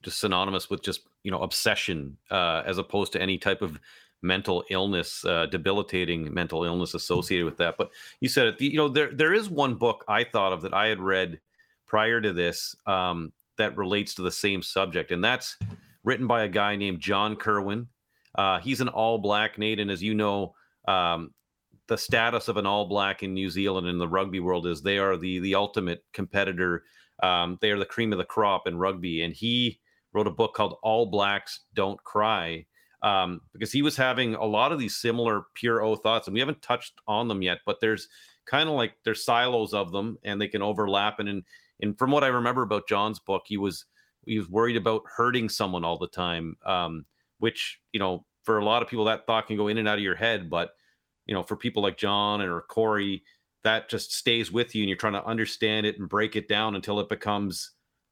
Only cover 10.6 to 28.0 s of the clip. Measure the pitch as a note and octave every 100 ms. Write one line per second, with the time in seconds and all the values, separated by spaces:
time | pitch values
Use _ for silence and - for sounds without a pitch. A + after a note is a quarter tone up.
10.6 | F2+ G2 A2 G2+ F#2+ F#2 F#2 D#2+ _ _
11.6 | _ _ - G#2+ A2 A#2 G#2+ F2 F2 E2+
12.6 | - - - F#2+ F#2 E2+ D#2+ - _ -
13.6 | G#2+ F#2+ F#2 G2+ G2+ - F2+ - G#2 G2
14.6 | - F#2+ F#2+ E2+ D#2+ F2 G#2+ B2+ - -
15.6 | - - - _ A#2+ B2 B2 A#2 G#2+ G2
16.6 | G2+ G2+ G2+ F2 G2 G2 G#2+ G#2 - G#2
17.6 | G2 G#2+ A#2+ _ _ _ _ - G2 F2+
18.6 | G#2+ B2 B2+ - A2+ A2+ G2+ G#2 G#2+ -
19.6 | G#2+ G#2+ G2+ F#2 G2+ G#2+ G#2 G2+ F#2 -
20.6 | _ _ - F#2 F2 E2+ D#2+ - _ _
21.6 | _ _ - A2 - A#2 A2+ A#2 - G#2
22.6 | G2 G#2 G2 G2+ G2 G2 G2 F#2+ F#2+ F2
23.6 | G2 F#2 F2+ F2 F2 F2+ G2 F#2 F2 F2+
24.6 | F2 D#2+ F#2+ G2 G2 F2+ F#2 F2+ F#2+ F#2+
25.6 | G#2 - F2 E2+ _ - F#2+ G2+ G2 F2
26.6 | F#2 E2+ - _ _ - F#2 F2+ F2 F2+
27.6 | G#2+ G2+ F#2+ -